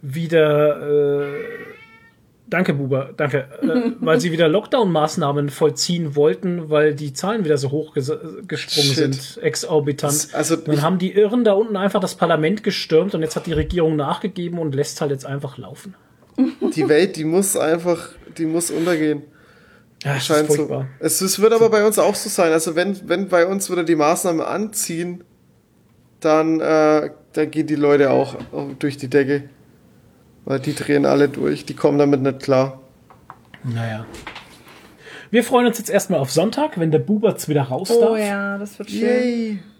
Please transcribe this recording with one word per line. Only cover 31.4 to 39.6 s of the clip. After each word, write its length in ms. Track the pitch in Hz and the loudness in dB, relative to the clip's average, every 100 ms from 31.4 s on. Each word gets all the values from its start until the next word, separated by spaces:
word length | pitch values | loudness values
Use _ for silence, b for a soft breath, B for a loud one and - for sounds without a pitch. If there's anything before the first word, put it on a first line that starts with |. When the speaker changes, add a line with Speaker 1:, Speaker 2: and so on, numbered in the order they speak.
| 147 147 - | -2 -2 -6
Speaker 3:
Die 80 | |
kommen 240 | 127 151 143 | 0 2 4
damit 240 | 143 139 | 4 4
nicht 180 | 135 131 | 2 -2
klar. 400 | - 131 135 135 - _ _ - _ - _ - | 0 2 2 -4 -20 _ _ -20 _ -20 _ -14
Speaker 1:
Naja. 420 | 135 117 117 110 - - - - - B B B B B B B B | -8 -6 -6 -8 -12 -16 -16 -18 -20 B B B B B B B B
Wir 120 | 220 | 0
freuen 220 | 233 247 240 | 4 4 4
uns 140 | 233 | 0
jetzt 100 | 208 | -2
erstmal 300 | 190 - 170 | -2 0 -2
auf 120 | 131 | 0
Sonntag, 480 | 147 190 - - - | 2 0 0 -4 0
wenn 120 | 165 | 0
der 80 | 151 | 0
Buberts 500 | 135 208 214 - - | 2 2 2 0 -2
wieder 140 | 147 | -2
raus 260 | 131 127 196 | 0 -4 0
Speaker 2:
Oh 80 | 233 | 4
Speaker 1:
darf. 200 | 226 220 | 4 2
Speaker 2:
ja, 400 | 208 202 202 202 | -2 -4 -4 -6
das 180 | 202 - | -10 -14
wird 140 | 214 | -10
schön. 100 | 208 | -4
Speaker 3:
Yay. 580 | 240 247 247 240 226 208 | 0 0 0 -2 -4 -6